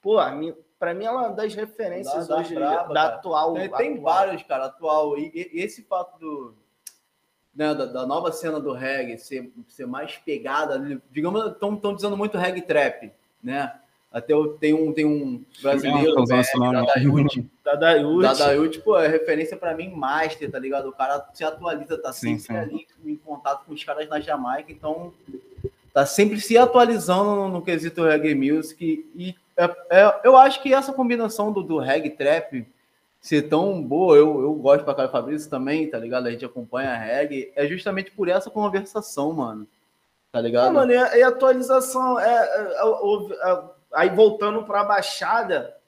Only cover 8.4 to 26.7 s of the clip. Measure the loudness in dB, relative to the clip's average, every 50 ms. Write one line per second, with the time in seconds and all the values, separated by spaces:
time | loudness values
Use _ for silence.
8.4 | -8 -6 -6 -6 -6 -8 -8 -8 -6 -6 -6 -6 -6 -8 -10 -14 -14 -12 -12 -12
9.4 | -12 -14 _ -20 -20 _ _ _ -14 -12 -10 -10 -10 -12 -14 -14 _ -6 -6 -6
10.4 | -6 -4 -4 -2 -2 -2 -4 -6 -4 -8 -10 -10 _ _ _ -4 -4 -2 -2 -2
11.4 | -4 -4 -6 -6 -6 -6 -6 -4 -4 -6 -4 -4 -4 -6 -4 -4 -4 -4 -4 -2
12.4 | -2 -2 -4 -6 -4 0 2 2 2 2 -2 -6 -16 -20 _ _ _ _ _ _
13.4 | _ -8 -6 -6 -6 -6 -8 -14 _ _ _ _ _ _ _ -10 -2 0 2 2
14.4 | 2 0 -4 -2 0 2 2 2 2 -2 -2 0 0 0 0 0 -2 -6 -8 -8
15.4 | -12 _ _ -6 -2 0 0 0 0 0 2 4 4 4 4 4 4 4 4 2
16.4 | 2 2 0 0 0 2 2 0 2 2 2 4 4 4 4 4 2 2 0 -4
17.4 | -8 -10 _ _ _ -2 0 2 4 4 4 4 4 2 2 4 4 4 4 4
18.4 | 4 4 4 4 2 0 -2 -4 0 2 4 4 4 4 2 2 0 0 -2 -2
19.4 | -2 -6 -8 -8 -6 -8 -6 -6 -10 -12 -10 -6 -4 -2 -2 -2 -2 -4 -6 -8
20.4 | -12 -10 -10 -10 -8 -6 -6 -6 -6 -8 -6 -6 -4 -4 -4 -6 -6 -12 _ -8
21.4 | -8 -8 -8 -6 -8 -8 -8 -8 -8 -8 -8 -8 -8 -10 -10 -6 -4 -4 -4 -4
22.4 | -6 -8 -8 -8 -8 -8 -10 -12 -14 _ _ _ -12 -12 -12 -12 _ -14 -14 -8
23.4 | -6 -6 -6 -6 -8 _ -16 -16 -10 -8 -8 -8 -8 -6 -8 -8 -6 -4 -6 -4
24.4 | -4 -4 -6 -6 -8 -12 -20 -12 -10 -8 -8 -8 -10 -16 -18 _ _ -18 -18 -18
25.4 | -18 _ -20 -14 -14 -14 _ _ _ _ _ 2 2 2 4 2 2 2 2 -4
26.4 | -4 4 6 6 6 8